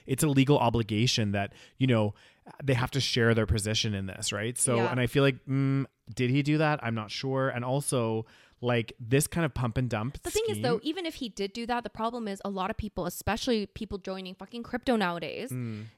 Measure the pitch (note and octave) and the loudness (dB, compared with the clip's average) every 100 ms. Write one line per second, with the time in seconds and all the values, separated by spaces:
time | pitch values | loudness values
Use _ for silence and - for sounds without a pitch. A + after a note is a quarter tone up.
0 | - C3+ D#3 C3+ C3+ C#3+ A#2+ A#2 G#2+ G#2+ | -4 0 4 4 6 6 4 2 0 2
1 | B2 - G#2 G2+ G2+ - - - C3 A2+ | 2 2 0 0 -4 -8 -20 0 2 4
2 | G#2 - - _ - - C#3 B2 B2 C#3 | 2 -2 -14 _ -20 -6 0 2 0 -2
3 | - B2+ A2+ A2+ G#2+ A#2 G#2 A2 A2+ G2 | 0 4 4 4 4 0 0 0 0 -2
4 | F#2+ F#2 A2 G#2 A2 B2 C#3 A#2 A#2+ B2+ | -4 -6 -4 -2 -4 0 2 2 2 0
5 | A#2+ C#3+ C#3 B2+ - C3+ C3+ C3+ C3+ _ | 2 4 4 2 -2 0 2 2 -2 _
6 | - A2+ B2 C#3 C#3+ D3+ D#3 D3+ A#2 A2+ | -10 -2 2 4 4 2 2 0 -2 -4
7 | G#2 - C3+ C3+ C3 A#2+ B2 C3+ - C3 | -4 -6 -2 0 0 -2 -2 -2 0 0
8 | A2+ A2 A2+ - _ _ B2 A#2+ A2+ - | 2 0 -4 -14 _ _ 0 0 0 -8
9 | A2+ C3+ - E3+ D#3+ A#2+ B2 A#2+ B2+ A2+ | 2 2 2 0 -2 0 -2 0 -2 -2
10 | A#2 - F4 G#4+ A4+ G#3 A#3+ A#3 D4 F4 | -2 -6 -4 -2 0 0 0 0 -2 -4
11 | E4 - A#3 - G3 A#3 A#3 A#3+ A#3 - | -6 -6 -8 -6 -6 -4 -4 -4 -4 -4
12 | A3+ B3 A3 G3 G3+ F#3+ F#3 A3 G#3+ - | -4 -4 -6 -6 -6 -4 -4 -4 -6 -4
13 | E3+ - - G#3+ C4 A3+ G3 - G3 G3+ | -6 -4 -4 -2 2 0 0 -8 -10 -8
14 | F#3+ F#3+ F#3 F#3+ G3 A#3 A#3 C4 - A3+ | -8 -10 -10 -14 -14 -12 -8 -4 0 2
15 | F3+ E3+ D#3+ - B3 B2+ A#2 G#2+ A2 | 2 -2 -6 -8 -8 -6 -6 -8 -12